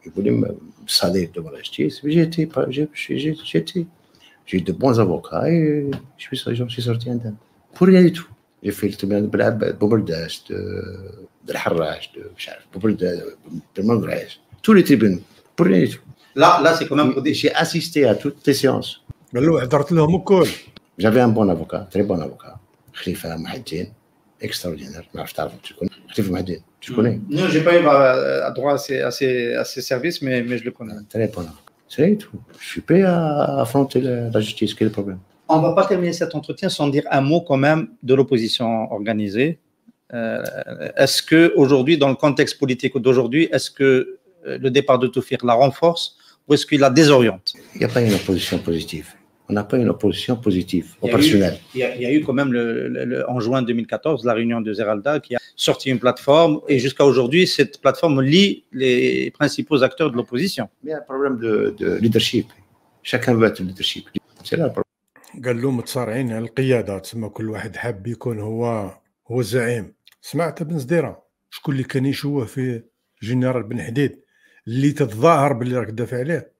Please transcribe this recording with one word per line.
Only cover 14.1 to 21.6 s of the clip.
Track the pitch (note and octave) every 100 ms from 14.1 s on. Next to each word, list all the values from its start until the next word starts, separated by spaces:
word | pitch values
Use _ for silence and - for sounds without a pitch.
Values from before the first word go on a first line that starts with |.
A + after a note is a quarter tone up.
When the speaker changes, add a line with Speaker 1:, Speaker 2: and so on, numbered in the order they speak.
| - - - _ -
Speaker 1:
Tous | - G3+
les | D#3+
tribunaux. | C3 A2 F2+ - _ _
Pour | - F3+
rien | -
du | -
tout. | - - - _ C3+
Speaker 2:
Là, | E3+ E3+
là, | D3+
c'est | D#3+ -
quand | D3
même | C3
pour | C3
des | C3+ -
Speaker 1:
J'ai | C#3+ -
assisté | E3 E3+ D#3 D3+ B2+
à |
toutes | G#2 C#3+ - -
les | C3+
séances. | C3+ A#2+ - - - - _
Speaker 3:
قال | A#2
له | D#3 D#3
حضرت | B2 C#3+ C#3+
لهم | E3+ D3+
الكل. | F3+ - F#3+ C3 - - - _ -
Speaker 1:
J'avais | A2 A#2
un | A#2+ A2
bon | G#2
avocat, | E2